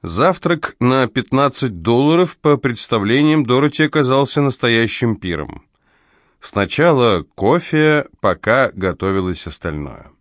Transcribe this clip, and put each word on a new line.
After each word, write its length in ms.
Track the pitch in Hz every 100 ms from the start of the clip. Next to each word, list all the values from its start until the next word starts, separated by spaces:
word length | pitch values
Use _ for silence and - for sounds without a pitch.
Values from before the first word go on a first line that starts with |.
Завтрак 720 | 87 87 165 180 160 170 - -
на 300 | 123 131 123
пятнадцать 720 | 131 - 131 139 - 131 90
долларов, 540 | 82 120 143 170 180 -
по 200 | 151 139
представлениям 880 | 135 113 - 113 101 131 151 156
Дороти, 380 | 123 123 143 147
оказался 580 | 156 156 131 135 139 147
настоящим 760 | 143 123 123 113 113 - 117 104
пиром. 500 | 92 80 71 - _ _ _ _ _ _ _ _
Сначала 840 | - 101 98 - 170 139 120 90 -
кофе, 720 | - 98 170 - 156 151 151 - _
пока 500 | 101 87 - 123 127
готовилось 800 | 95 92 82 95 98 92 85 87
остальное. 640 | - 85 76 71 58 - _